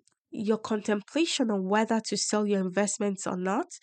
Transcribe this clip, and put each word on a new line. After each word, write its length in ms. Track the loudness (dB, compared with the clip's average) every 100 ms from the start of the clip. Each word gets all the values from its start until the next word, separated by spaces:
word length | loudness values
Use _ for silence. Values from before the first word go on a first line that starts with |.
| _ _ _
your 280 | -6 0 0
contemplation 920 | 0 -4 0 -2 0 -2 0 0 0
on 180 | 0 2
whether 320 | 2 4 0 0
to 80 | -4
sell 300 | 0 0 2
your 140 | 2
investments 640 | 2 0 0 0 -2 -2 -4
or 100 | -2
not 300 | 0 0 -2 -8